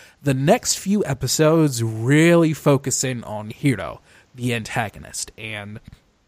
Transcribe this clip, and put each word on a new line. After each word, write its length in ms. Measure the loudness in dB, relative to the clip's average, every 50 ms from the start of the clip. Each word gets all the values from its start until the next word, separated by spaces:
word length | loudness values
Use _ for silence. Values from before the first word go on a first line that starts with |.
| -20 -20 _ _ -4
the 100 | -2 -2
next 440 | 0 4 4 2 2 2 -4 -6 -6
few 260 | -2 -2 0 0 0
episodes 760 | -2 -4 -4 -4 -4 0 2 4 4 4 4 4 2 0 -2 -4
really 720 | -4 -4 -4 0 2 4 6 6 6 6 6 4 2 0
focus 500 | 0 2 2 2 2 2 -2 -4 -2 -4
in 180 | -4 -4 -6 -8
on 260 | -10 -10 -10 -10 -12
Hiro, 500 | -12 -2 0 0 0 0 -4 -8 -10 -12 _ _ _ _ _ _ _
the 200 | -6 -4 -4 -4
antagonist, 760 | -4 -6 -6 -4 -4 -4 -4 -6 -14 -18 -14 -12 -12 -12 -12 -12
and 420 | -16 -14 -12 -12 -12 -12 -14 -16 -18 -18 -20 -20 _ _ _ _ _ _